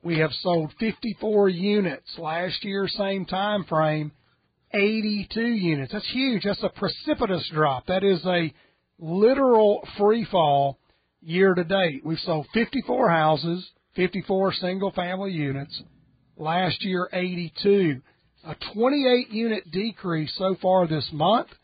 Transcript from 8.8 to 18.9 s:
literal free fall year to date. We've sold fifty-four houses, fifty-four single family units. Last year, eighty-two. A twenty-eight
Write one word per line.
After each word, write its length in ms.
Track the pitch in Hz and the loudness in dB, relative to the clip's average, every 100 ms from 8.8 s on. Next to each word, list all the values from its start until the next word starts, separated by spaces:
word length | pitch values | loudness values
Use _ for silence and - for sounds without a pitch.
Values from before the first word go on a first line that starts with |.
| _ _ | _ _
literal 920 | 160 180 220 269 269 226 214 208 - - | -6 2 4 4 6 6 6 4 -4 0
free 300 | 208 233 220 | 2 2 2
fall 480 | 190 156 139 139 135 _ _ _ _ | 2 4 4 2 -2 _ _ _ _
year 320 | 165 175 190 | -6 4 4
to 100 | 180 | 4
date. 400 | 165 196 175 131 | 0 0 0 -2
We've 140 | 151 165 | -6 -6
sold 280 | - 160 143 | -2 -4 -2
fifty-four 560 | 226 233 269 - 247 226 | -2 0 -2 -2 2 2
houses, 580 | 165 156 156 160 175 180 _ _ | 4 4 2 0 -4 -8 _ _
fifty-four 580 | - 180 190 - 190 190 | -2 -2 -2 -2 0 0
single 380 | - 185 190 196 | 0 -4 -2 -4
family 420 | - 180 185 196 | -4 -4 -4 -6
units. 500 | 175 143 139 143 - - _ _ _ _ _ | -4 -4 -4 -8 -14 -18 _ _ _ _ _
Last 480 | 156 175 185 151 | -4 0 0 -2
year, 240 | 196 185 180 | -4 -4 -2
eighty-two. 920 | 185 180 180 170 - 202 202 175 131 _ _ _ _ | -4 -4 -4 -8 -2 2 4 4 0 _ _ _ _
A 100 | 160 151 - | -16 -12 -10
twenty-eight 560 | 208 240 | 0 2